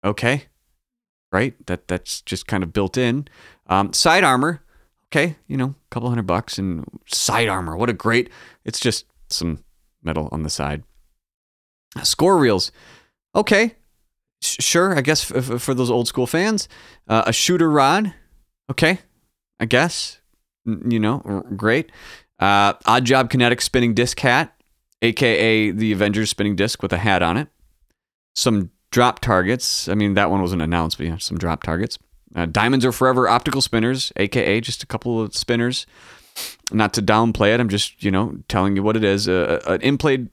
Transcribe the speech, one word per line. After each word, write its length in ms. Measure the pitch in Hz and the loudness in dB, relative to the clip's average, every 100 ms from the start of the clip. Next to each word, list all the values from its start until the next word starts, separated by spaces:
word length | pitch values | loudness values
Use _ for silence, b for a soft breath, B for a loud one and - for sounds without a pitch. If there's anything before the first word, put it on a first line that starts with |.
Okay. 400 | 95 104 120 139 - _ _ _ _ _ _ _ _ | -4 -2 -2 -2 -6 _ _ _ _ _ _ _ _
Right? 220 | 92 127 - - | -2 -2 -4 -8
That, 220 | 90 _ | -8 _
that's 320 | 90 - - | -6 -6 -12
just 260 | - 95 - | -8 -10 -4
kind 160 | 101 | -4
of 100 | 90 | -2
built 240 | 98 98 - | -2 -2 0
in. 300 | 123 127 143 b b b _ | -2 -2 -6 b b b _
Um, 280 | 92 98 | 0 0
side 300 | - 170 175 | 0 4 4
armor. 380 | 165 127 147 165 _ _ _ _ _ | 4 2 0 -4 _ _ _ _ _
Okay, 260 | 156 165 156 _ | -2 -2 -4 _
you 100 | 135 | -4
know, 120 | 131 | -4
a 200 | 139 _ | -6 _
couple 200 | - 120 | -8 -4
hundred 160 | 120 95 | -4 -2
bucks 320 | 90 - - | -2 -4 -6
and 260 | 95 85 - - _ | -4 -6 -10 -18 _
side 420 | - - - 226 | -4 -2 0 0
armor. 300 | 95 87 80 | -2 -6 -4
What 100 | 120 | -2
a 60 | |
great, 340 | 101 - 117 123 B B B - | -2 0 0 0 B B B -10
it's 120 | - | -4
just 280 | 123 110 - _ - | -2 -4 -8 _ -10
some 340 | - 85 78 - _ _ _ | -6 -6 -6 -12 _ _ _
metal 260 | 78 78 76 | -6 -4 -4
on 100 | 78 | -6
the 80 | 76 | -6
side. 320 | - 71 73 - _ _ _ _ _ _ _ _ _ _ - | -6 -6 -6 -10 _ _ _ _ _ _ _ _ _ _ -8
Score 340 | - - 165 190 | -4 2 4 4
reels. 360 | 131 98 - b b b b b _ | 4 2 0 b b b b b _
Okay. 420 | - 208 202 226 - _ _ _ _ _ _ | -2 2 2 2 -4 _ _ _ _ _ _
Sh-, 140 | - - | -8 -4
sure, 380 | - 170 185 170 | 0 2 2 2
I 20 | |
guess 300 | 131 156 - | 0 0 0
f-, 200 | - 131 | -4 -4
f-, 120 | 120 | -6
for 100 | - | -4
those 180 | 127 123 | -2 0
old 180 | 120 117 | 0 -2
school 180 | - 123 | -2 -2
fans. 420 | 160 196 214 - B B B _ | 0 0 -2 -6 B B B _
Uh, 160 | 110 - | 0 2
a 60 | |
shooter 380 | 113 - 180 165 | 0 0 2 4
rod. 420 | 151 135 180 214 - _ _ _ _ _ | 4 4 2 0 -6 _ _ _ _ _
Okay, 280 | 131 160 185 _ _ _ _ _ _ | 0 2 0 _ _ _ _ _ _
I 60 | |
guess. 560 | 113 123 165 - - - _ _ _ _ - | 0 2 2 -2 -10 -12 _ _ _ _ -6
N-, 240 | 104 120 | -4 -2
you 100 | 117 | 0
know, 220 | 107 139 | 0 -2
r-, 300 | - 98 - 98 | -4 -8 -6 -4
great. 340 | 104 123 160 B B B B _ | 0 0 -2 B B B B _
Uh, 360 | 95 101 101 - | 2 4 4 2
Odd 220 | - 117 123 | 2 2 4
Job 240 | 131 123 | 2 2
Kinetic 320 | 131 120 120 | 2 2 2
spinning 320 | - 131 120 | 0 0 2
disc 260 | 110 120 - | 2 0 0
hat, 340 | 131 127 156 _ _ _ _ _ | 2 2 0 _ _ _ _ _
A 140 | 113 | -2
K 240 | 110 127 107 | 2 2 2
A 320 | 110 110 107 | 2 2 2
the 200 | 95 110 | 0 0
Avengers 380 | 101 104 104 107 | 2 2 2 -2
spinning 260 | - 101 | -2 -2
disc 280 | 95 101 - | 0 -2 -2
with 100 | 95 | -4
a 60 | 90 | -2
hat 240 | 104 95 | 2 2
on 160 | 85 95 | 2 0
it. 100 | 151 _ _ _ _ _ _ _ _ | -4 _ _ _ _ _ _ _ _
Some 380 | - - 107 90 _ _ | -4 0 0 -2 _ _
drop 300 | - 123 - | 2 2 2
targets. 680 | 123 95 92 127 - - - | 0 2 2 0 -2 -6 -2
I 60 | |
mean, 180 | 101 104 | -2 0
that 160 | 98 98 | 2 2
one 120 | 95 | 2
wasn't 180 | 90 90 | 0 -2
announced, 380 | 78 87 80 - | -2 0 -2 -4
but 80 | 85 | -6
yeah, 100 | 82 | -6
some 220 | - 82 | -6 -6
drop 240 | 87 80 | -4 -6
targets. 360 | - 82 113 - _ _ _ - | -4 -4 -4 -8 _ _ _ -6
Uh, 80 | |
Diamonds 400 | 85 80 110 135 | -2 0 2 2
Are 80 | 123 | 0
Forever 340 | 117 131 127 120 | 2 2 2 2
optical 360 | 117 151 135 | 2 0 -4
spinners, 500 | - 117 113 131 - - | -2 0 0 -2 -6 -4
A 120 | 98 | -2
K 160 | 127 | 0
A 160 | - 104 | 0 -2
just 220 | 117 120 | -2 -10
a 40 | - | -8
couple 340 | 117 - 117 | -8 -4 -4
of 140 | 107 | -4
spinners. 520 | - - 117 120 123 - B B B B B B B - | -6 -2 0 0 -4 -10 B B B B B B B -4
Not 220 | 107 107 | 0 0
to 100 | 113 | 0
downplay 520 | 101 107 117 104 104 | 2 4 2 2 2
it, 60 | 117 | 4
I'm 100 | 120 | 2
just, 340 | 98 - - | -2 -4 -4
you 60 | 101 | -2
know, 260 | 95 104 - - | 0 -2 -6 -6
telling 280 | 92 95 98 | 0 0 0
you 60 | |
what 140 | 101 110 | 0 2
it 60 | |
is. 260 | 107 101 101 | 2 2 2
Uh, 320 | 90 80 82 - | 0 2 -2 0
an 140 | 90 | 0
in-play 460 | 131 139 156 135 120 | 0 0 0 0 -2